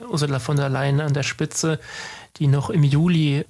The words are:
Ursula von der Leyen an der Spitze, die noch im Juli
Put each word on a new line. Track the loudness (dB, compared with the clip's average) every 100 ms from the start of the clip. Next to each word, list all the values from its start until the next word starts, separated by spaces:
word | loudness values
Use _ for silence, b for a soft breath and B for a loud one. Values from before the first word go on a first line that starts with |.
| -6
Ursula | -2 -2 -2
von | 0 0
der | 0
Leyen | 0 0 0
an | 0
der | -2
Spitze, | -2 -4 -6 -2 -2 -2 B B B B B -2
die | 2
noch | 2 2
im | 2
Juli | 4 4 4 2 2 0